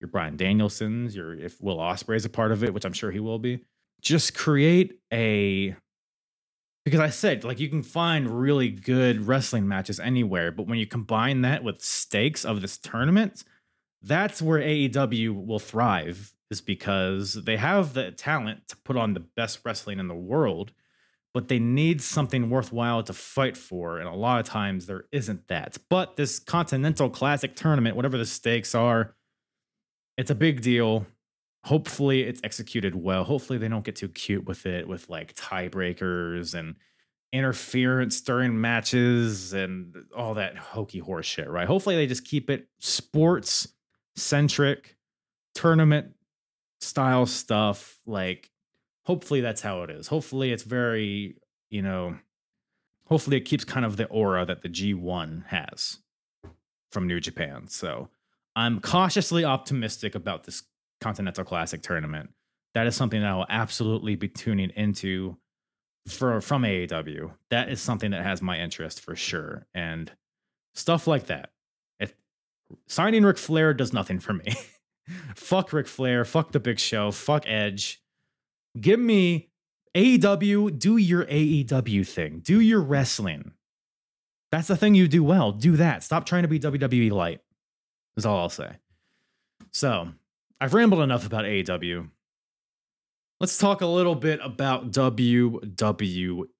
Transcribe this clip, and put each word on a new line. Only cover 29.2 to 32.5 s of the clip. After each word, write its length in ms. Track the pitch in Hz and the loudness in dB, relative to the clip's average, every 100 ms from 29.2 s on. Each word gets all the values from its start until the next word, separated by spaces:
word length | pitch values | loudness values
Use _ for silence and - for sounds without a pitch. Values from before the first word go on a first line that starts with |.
| _ _ _ _ _ _ _ _ _ - | _ _ _ _ _ _ _ _ _ -6
it's 140 | 131 | -2
a 40 | 123 | 2
big 260 | 160 131 | 2 2
deal. 460 | 123 120 113 110 98 _ _ _ _ _ - | 2 2 4 0 -2 _ _ _ _ _ 0
Hopefully 560 | 151 - - 139 131 | 0 0 -2 2 2
it's 180 | 120 120 | 0 -4
executed 500 | 107 | -8